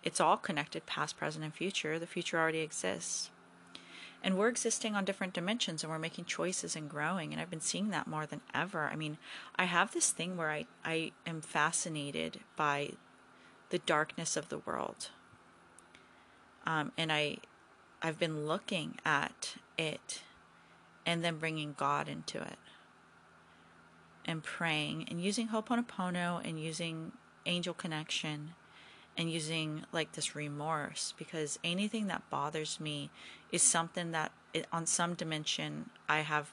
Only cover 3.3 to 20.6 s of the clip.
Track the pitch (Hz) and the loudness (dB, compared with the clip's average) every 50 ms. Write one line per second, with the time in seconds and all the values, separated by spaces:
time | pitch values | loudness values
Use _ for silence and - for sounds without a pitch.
3.3 | - - - - - - - - - - - - - - - - - - - 190 | -10 -20 -20 -20 -20 -20 -20 -20 -18 -18 -18 -16 -16 -14 -14 -16 -16 -4 0 0
4.3 | 190 185 208 233 240 233 - 233 220 - - 220 208 202 190 190 196 - 196 185 | 2 4 4 4 4 2 0 0 0 0 0 0 0 2 2 0 0 0 -2 -2
5.3 | 185 180 170 185 226 240 - - 165 156 165 156 160 160 160 165 - - 170 - | -2 -2 0 0 0 0 0 -2 -2 -4 -4 -4 -2 -2 -2 -4 -4 -6 -6 -6
6.3 | - - 165 175 185 - - - - 160 156 143 - 147 147 160 180 190 160 151 | -2 0 0 0 0 -2 -4 -4 -4 -4 -6 -6 -4 -2 0 0 0 0 -2 -2
7.3 | 151 156 160 175 180 160 - - - 170 196 220 185 156 - - 160 156 156 151 | -4 -4 -4 -4 -4 -4 -2 -2 0 0 0 2 0 0 -2 0 -2 -2 -2 -2
8.3 | - - - - - 127 156 185 208 170 151 - - 156 156 151 151 - - - | -6 -8 -10 -2 0 0 0 2 0 0 0 0 0 -2 -2 -4 -4 -6 -10 -12
9.3 | - - - - - - 185 180 175 170 185 - - 339 - - - - 165 175 | -12 -12 -12 -8 2 2 2 4 6 6 6 6 4 2 2 2 2 2 -2 -2
10.3 | 185 160 165 156 151 151 160 - - - - 160 165 160 165 - - - - - | 0 0 0 0 0 0 -4 -6 -12 -8 -2 0 0 0 0 -2 -6 -8 -6 -6
11.3 | 165 160 151 - - 165 147 160 170 - - 175 160 151 143 143 139 156 - - | -4 -4 -6 0 2 4 4 4 4 2 0 0 -2 -2 -2 -2 -2 -2 -2 -2
12.3 | - - - - - - 156 147 143 143 143 - - - - - - - - - | -4 -8 -16 -16 -2 2 2 4 4 2 0 -2 -4 -10 -14 -20 -20 -20 -20 -20
13.3 | - - - - - - - - - 175 - - 165 151 156 - - - 165 - | -20 -20 -20 -20 -20 -20 -8 -2 -2 -2 4 4 6 6 6 4 0 -4 -2 0
14.3 | - 165 143 - - 151 - - 78 65 - - - - - - - - - - | 0 -2 -2 -2 -6 -6 -2 -2 -2 0 0 -2 -4 -6 -10 -12 -12 -16 -20 -20
15.3 | - - - - - - - - - - - - - - - - - - - - | -20 -20 -20 -20 -20 -20 -20 -20 -20 -20 -20 -20 -20 -20 -20 -20 -20 -20 -20 -20
16.3 | - - - - - - - 160 160 156 147 143 - - 165 160 156 151 151 147 | -20 -20 -20 -20 -20 -4 -2 0 2 2 0 0 -2 -2 0 2 4 4 4 2
17.3 | - - - - - - - - - - - - - - - 165 156 156 180 160 | 0 -4 -10 -18 -20 -20 -20 -20 -20 -20 -20 -20 -10 -2 -2 -2 2 2 2 2
18.3 | 156 151 147 151 160 208 - - 208 175 151 156 - - - 160 151 139 147 - | 2 0 0 0 0 0 0 0 -2 0 0 -2 -6 -2 2 4 4 4 4 0
19.3 | - - - - - - - - - - 165 156 151 - - - - - - - | -4 -6 -8 -8 -8 -10 -16 -8 -2 0 0 0 -2 -4 -8 -10 -10 -10 -10 -16
20.3 | - - - - - - | -20 -20 -20 -20 -20 -20